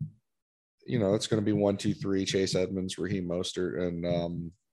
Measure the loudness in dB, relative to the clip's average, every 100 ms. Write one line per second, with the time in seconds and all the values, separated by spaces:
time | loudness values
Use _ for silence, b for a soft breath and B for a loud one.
0 | -10 -10 _ _ _ _ _ _ -2 2
1 | 4 2 2 0 2 4 4 2 0 -2
2 | 0 0 0 2 2 2 0 -2 -4 -4
3 | -2 -2 -2 -4 -4 -2 -2 -2 -2 -2
4 | 0 0 -2 -6 -8 -12 _